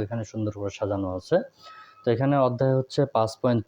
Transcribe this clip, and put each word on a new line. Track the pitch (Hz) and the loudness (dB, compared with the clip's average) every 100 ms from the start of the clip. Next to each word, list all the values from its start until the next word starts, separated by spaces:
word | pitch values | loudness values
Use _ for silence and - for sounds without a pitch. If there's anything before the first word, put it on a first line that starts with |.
এখানে | 104 117 | -4 -6
সুন্দর | 107 113 107 101 | -6 -4 -4 -4
করে | 101 - | -8 -4
সাজানো | 101 101 95 92 | -4 -2 -2 -6
আছে। | - 175 262 _ - - - - | 0 0 0 _ -20 -20 -20 -6
তো | - | -2
এখানে | 113 135 143 127 | 2 2 4 2
অধ্যায় | 120 135 131 | 2 2 2
হচ্ছে | 131 - 139 | 0 0 0
পাঁচ | 113 110 - | 2 0 0
পয়েন্ট | 127 117 | 0 0